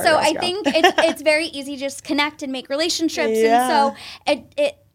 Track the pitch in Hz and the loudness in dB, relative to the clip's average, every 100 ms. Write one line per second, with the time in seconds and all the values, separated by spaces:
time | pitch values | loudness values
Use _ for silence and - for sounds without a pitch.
0 | 359 311 - 320 359 370 311 311 349 370 | 4 4 2 0 -2 -2 0 4 4 4
1 | 330 320 294 302 330 277 277 285 277 - | 0 0 0 0 0 -8 -10 -8 -8 -8
2 | - 285 294 302 277 262 - 277 339 311 | -6 -2 -2 -6 -8 -8 -6 -2 -2 -2
3 | 320 349 233 220 226 233 254 302 277 - | -2 -2 0 2 4 4 4 2 0 -2
4 | - - - 294 - - 285 - _ | -12 -6 -2 -2 -4 -4 -2 -4 _